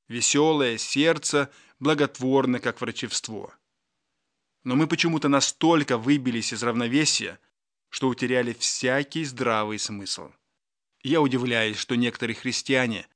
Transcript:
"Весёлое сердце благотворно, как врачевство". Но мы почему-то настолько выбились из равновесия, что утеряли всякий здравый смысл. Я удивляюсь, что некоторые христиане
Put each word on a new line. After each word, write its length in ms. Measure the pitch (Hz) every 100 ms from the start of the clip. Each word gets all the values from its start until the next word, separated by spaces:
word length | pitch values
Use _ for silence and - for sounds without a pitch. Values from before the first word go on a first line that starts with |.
| -
"Весёлое 720 | 117 - 143 156 151 123 113
сердце 760 | - 139 160 156 - 147 135 - _ _
благотворно, 800 | 139 147 139 - 127 135 127 123
как 200 | 120 -
врачевство". 760 | 113 - 113 - - 107 104 _ _ _ _ _ _ _ _ _ _ _
Но 100 | 127
мы 120 | 135 156
почему-то 420 | 170 170 156 139
настолько 720 | 139 - - 165 165 139 120
выбились 540 | 120 147 127 117 -
из 100 | 110
равновесия, 760 | 120 117 117 143 147 - 95 - _ _ _ _ _
что 180 | - 131
утеряли 440 | 120 123 127 120
всякий 720 | 113 - - 127 139 143 160
здравый 540 | 143 123 123 110 107 107
смысл. 540 | - 101 95 - 78 _ _ _ _ _ _ _
Я 180 | 127 160
удивляюсь, 560 | 139 127 127 117 110 104
что 200 | - 120
некоторые 400 | 120 - 117 107
христиане 720 | - - - 131 123 95 -